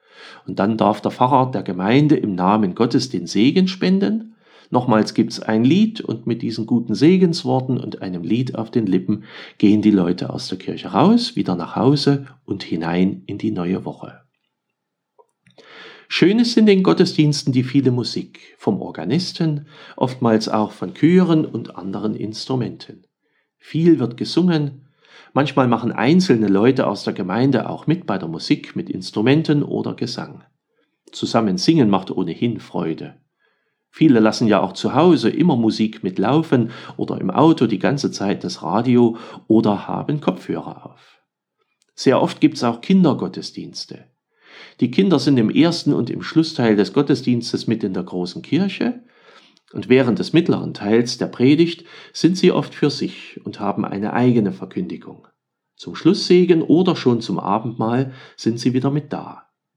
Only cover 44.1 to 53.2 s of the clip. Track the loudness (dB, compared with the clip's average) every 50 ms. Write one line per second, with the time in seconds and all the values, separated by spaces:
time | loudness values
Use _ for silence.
44.1 | _ _ _ _ _ _ _ _ -20 -20 -20 -20 -4 -4 -4 0 2 2 4 4
45.1 | 2 2 2 2 2 4 2 2 2 4 2 2 2 0 -2 0 0 0 -2 -4
46.1 | -6 -8 -10 -2 0 0 0 0 -2 0 2 2 4 2 2 2 0 0 0 2
47.1 | 0 0 0 0 -2 -2 -2 -4 -6 -6 -2 -4 -2 -2 -2 -4 -4 -6 -6 -6
48.1 | -6 -6 -6 -6 -8 -12 -6 -4 -2 -2 0 -2 -4 -4 -6 -6 -6 -8 -14 _
49.1 | _ _ _ -20 -20 -20 _ _ _ _ _ _ -12 -12 0 2 4 4 4 2
50.1 | 0 -2 -2 0 2 2 2 2 0 -2 -2 -6 -8 -6 -2 2 2 2 2 0
51.1 | -2 -6 -6 -6 -2 2 4 4 4 4 2 0 0 -6 -14 -20 -20 -20 -20 -18
52.1 | -6 -2 0 0 2 2 2 2 2 2 -2 -6 -6 -4 -2 -2 -2 -4 -6 -8
53.1 | -8 -12